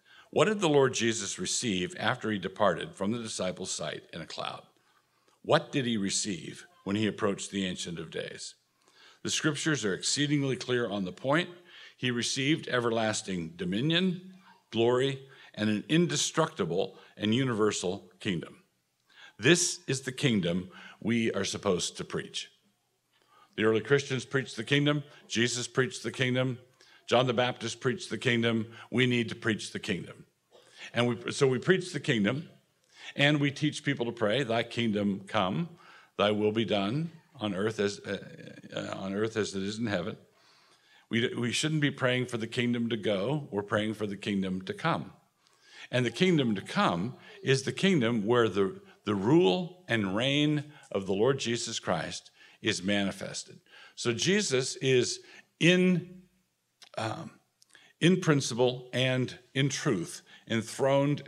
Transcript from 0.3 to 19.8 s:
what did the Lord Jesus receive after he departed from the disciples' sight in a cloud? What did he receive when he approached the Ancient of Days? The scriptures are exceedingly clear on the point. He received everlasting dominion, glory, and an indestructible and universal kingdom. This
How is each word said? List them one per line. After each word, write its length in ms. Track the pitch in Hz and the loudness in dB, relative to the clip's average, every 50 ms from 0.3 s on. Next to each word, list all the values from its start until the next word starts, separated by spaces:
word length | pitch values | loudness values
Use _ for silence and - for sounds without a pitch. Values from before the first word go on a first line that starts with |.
what 160 | - 131 160 | 2 2 4
did 140 | 208 214 202 | 4 2 2
the 80 | 190 156 | 2 4
Lord 260 | 147 139 131 123 107 | 4 6 4 4 2
Jesus 440 | 107 113 117 107 101 98 92 - - | 0 0 0 0 -2 -4 -6 -6 -6
receive 560 | 95 - - - 127 117 95 90 90 87 - - | -4 -4 -4 -2 -2 0 0 0 -2 -4 -4 -2
after 320 | 104 110 131 - - 110 | -2 -2 -2 -2 -2 -4
he 80 | 107 95 | -4 -4
departed 560 | 87 90 - - 104 95 82 82 85 80 - | -4 -6 -2 2 2 2 2 0 -4 -8 -6
from 180 | - 98 104 | -4 -4 -4
the 100 | 120 120 | -4 -4
disciples' 480 | 113 107 - - 92 92 87 - 95 - | -6 -8 -6 -4 -4 -4 -4 -6 -8 -8
sight 320 | - - 82 73 - - - - | -6 -6 -6 -6 -8 -8 -12 -14
in 100 | - 85 | -12 -12
a 40 | - | -12
cloud? 360 | - - - - - - - - _ _ _ _ _ _ _ _ _ _ _ _ _ _ _ | -12 -10 -8 -8 -8 -8 -12 -16 _ _ _ _ _ _ _ _ _ _ _ _ _ _ _
What 280 | - 107 139 165 160 - | 0 2 2 2 2 0
did 120 | - 143 120 | -2 -2 0
he 140 | 120 117 101 | 0 0 0
receive 680 | 98 92 - - - 107 90 80 - - - - - - _ _ - | 0 0 -2 -2 -2 -4 -6 -6 -8 -12 -16 -16 -18 -20 _ _ -6
when 120 | 95 101 | -2 0
he 100 | 107 110 | 0 0
approached 440 | 101 101 - 107 101 95 - - - | 0 0 0 -2 -2 -2 -2 -6 -6
the 160 | 101 98 95 | -4 -4 -4
Ancient 320 | 92 90 - - 90 82 85 | -4 -4 -6 -8 -8 -8 -10
of 120 | 82 80 | -10 -10
Days? 440 | 82 87 85 - - - - - - _ _ _ _ _ _ _ _ _ - - - _ | -8 -8 -8 -10 -10 -12 -14 -14 -16 _ _ _ _ _ _ _ _ _ -20 -20 -14 _
The 80 | - 110 | -6 -4
scriptures 540 | - - - 156 143 - - 165 151 101 107 | -2 0 0 -2 -2 0 0 0 0 0 0
are 100 | 98 87 | 0 -2
exceedingly 640 | 80 - - - 143 147 143 151 143 139 135 123 | -2 -2 -2 0 0 2 2 2 2 2 0 -2
clear 320 | - - - 123 120 120 98 | -4 -2 -2 0 0 0 -2
on 160 | 101 104 95 | -2 -4 -4
the 80 | 90 | -4
point. 380 | 90 - - 131 147 170 180 175 - - - - - - - - - - | -6 -4 0 2 2 2 2 -2 -8 -18 -20 -20 -20 -20 -20 -20 -8 -4
He 120 | 127 127 | -2 -2
received 560 | 120 120 110 - - 139 131 143 165 - - - | 0 0 -2 -2 -2 0 0 0 0 0 -2 -2
everlasting 840 | 123 123 117 117 113 113 110 110 104 - - 98 95 87 82 82 85 | 0 0 2 2 2 2 2 0 0 -2 -4 -4 -4 -4 -4 -6 -8
dominion, 760 | 87 92 87 95 110 135 160 165 175 190 190 180 185 - - - - - - - _ _ - | -6 -4 -2 -2 0 0 2 2 2 2 0 0 -2 -8 -16 -20 -20 -20 -20 -20 _ _ -4
glory, 560 | - 110 117 120 123 127 135 139 135 135 - - - - - - - | 0 2 4 4 4 2 2 0 -2 -4 -10 -16 -20 -20 -20 -14 -6
and 160 | 107 107 107 | -2 0 0
an 140 | 107 101 - - | 0 0 -2 0
indestructible 1080 | 156 170 175 147 143 143 - - - 160 151 - - - 92 80 85 95 101 - - - - - - | 2 2 2 2 2 0 -2 0 0 0 0 0 0 -4 -4 -2 0 -2 -2 -4 -6 -16 -20 -20 -8
and 180 | - 104 107 113 | -2 0 2 2
universal 760 | 131 135 127 113 101 107 104 - - - 90 98 101 - - - - | 2 2 0 0 2 2 2 0 0 -2 -4 -4 -6 -8 -16 -16 -8
kingdom. 440 | - 107 87 78 - - - - _ _ _ _ _ _ _ _ _ _ _ - - - - - | -4 -2 -2 -2 -4 -8 -14 -20 _ _ _ _ _ _ _ _ _ _ _ -20 -20 -20 -6 2
This 420 | 104 147 180 175 - - - - | 4 4 6 4 4 0 -4 -4